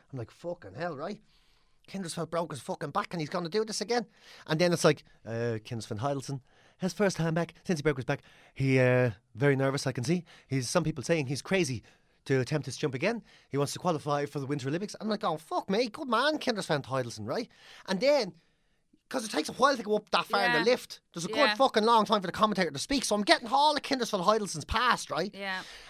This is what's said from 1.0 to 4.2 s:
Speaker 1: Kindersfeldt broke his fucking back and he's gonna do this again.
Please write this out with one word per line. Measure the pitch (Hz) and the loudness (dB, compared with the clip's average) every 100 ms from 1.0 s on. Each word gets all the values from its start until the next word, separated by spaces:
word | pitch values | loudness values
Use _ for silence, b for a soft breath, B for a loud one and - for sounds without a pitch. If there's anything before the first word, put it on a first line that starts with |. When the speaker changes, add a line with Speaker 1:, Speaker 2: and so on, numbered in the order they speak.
| 170 214 _ _ _ _ _ _ - | -10 -12 _ _ _ _ _ _ -14
Speaker 1:
Kindersfeldt | 190 170 175 160 | -10 -8 -8 -4
broke | 165 175 | -4 -4
his | 131 | -8
fucking | - 180 156 | -8 -8 -4
back | 196 214 | -4 -4
and | 175 | -6
he's | 147 | -6
gonna | 180 170 | -6 -4
do | 208 220 | -2 -2
this | - | -4
again. | 202 240 - B | -2 -2 -2 B